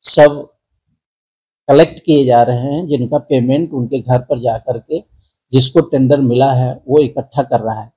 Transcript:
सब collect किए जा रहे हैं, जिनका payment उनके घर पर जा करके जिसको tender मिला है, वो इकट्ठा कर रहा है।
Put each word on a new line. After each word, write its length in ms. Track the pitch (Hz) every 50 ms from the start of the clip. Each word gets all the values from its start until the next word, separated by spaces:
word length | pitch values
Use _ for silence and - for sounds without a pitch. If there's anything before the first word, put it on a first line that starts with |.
सब 460 | _ - - - 147 147 147 143 - _ _ _ _ _ _ _ _ _ _ _ _ _ _ _ _ _ _ _ _ _ _ _ _ -
collect 320 | 143 143 170 - - -
किए 260 | _ - 156 147 139
जा 160 | 123 120 120
रहे 140 | 120 120 123
हैं, 300 | 120 123 139 143 156 180
जिनका 320 | 156 147 123 123 120 147 143
payment 540 | - _ 147 131 120 127 135 147 170 160
उनके 280 | 156 135 120 107 135 131
घर 180 | 104 120 127 123
पर 200 | 123 _ 143 123
जा 200 | 117 123 113 110
करके 420 | _ 131 123 117 _ _ 151 175 - _ _ _ _ _ _ _ _ _
जिसको 280 | 127 131 127 - - 170
tender 400 | - - - 135 131 127 147 143
मिला 320 | 135 120 117 123 131 139
है, 280 | 131 123 127 123 - - _ -
वो 160 | 131 151 147
इकट्ठा 380 | 120 - 143 - _ _ 147
कर 180 | 131 127 127 117
रहा 200 | 110 113 110 110
है। 120 | 107 110 _